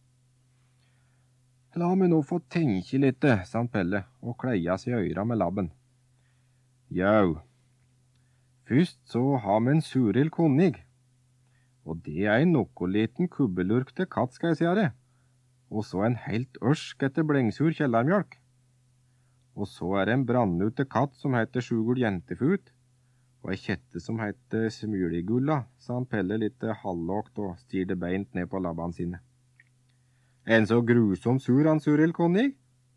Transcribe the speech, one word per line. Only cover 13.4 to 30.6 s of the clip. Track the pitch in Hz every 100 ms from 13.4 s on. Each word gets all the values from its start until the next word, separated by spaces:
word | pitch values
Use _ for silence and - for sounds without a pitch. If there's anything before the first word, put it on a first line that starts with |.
| 123 90 92 120 131 - 185
katt, | - 131
skal | - 170
jeg | 156
si | 170 190
det. | 165 - _ _ _ _ _ _ _
Og | 107 -
så | 90 113
en | 120
helt | - 104 131 -
ørsk | 117 156 - -
etter | 135 165 156
blengsur | 143 113 - 156 151
kjellermjølk. | 143 117 135 196 - - _ _ _ _ _ _ _ _ _ _ _ -
Og | 98
så | - 85 98
er | 95
det | 123
en | 120
brannute | 123 107 85 104 - -
katt | 113 139 -
som | 143 123
heter | 110 127
Sjugul | - 117 110 127
Jentefut, | 117 92 - 82 131 196 - _ _ _ _ _ _ _
og | -
ei | 95
kjette | - 95 _ -
som | - 113
heter | 104 - _ 110 110
Smyligulla", | - 107 101 87 85 90 123 139 151 117 _
sa | - 123
han | 127
Pelle | 107 92 110
litt | 107 -
halvlågt | 113 107 101 87 82 101 - -
og | 98 85 _
stirte | 95 92 90
beint | 87 95 101 92
ned | 85
på | 95
labbene | 90 85 85 82
sine. | 87 90 - _ _ _ _ _ _ _ _ _ _ _ -
"En | 113